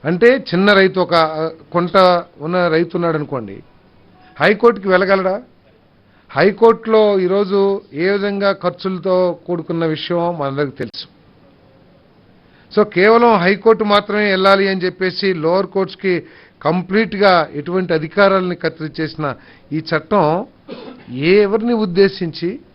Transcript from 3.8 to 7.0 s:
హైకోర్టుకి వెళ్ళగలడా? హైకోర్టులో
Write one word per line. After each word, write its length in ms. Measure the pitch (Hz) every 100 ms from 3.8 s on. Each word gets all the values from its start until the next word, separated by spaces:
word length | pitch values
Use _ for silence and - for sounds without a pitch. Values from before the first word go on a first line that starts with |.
| _ _ _ _ - -
హైకోర్టుకి 480 | 160 214 233 196 190
వెళ్ళగలడా? 540 | 185 190 196 185 202 - _ _ _ _ _ _ _ _
హైకోర్టులో 920 | 139 180 202 226 226 220 220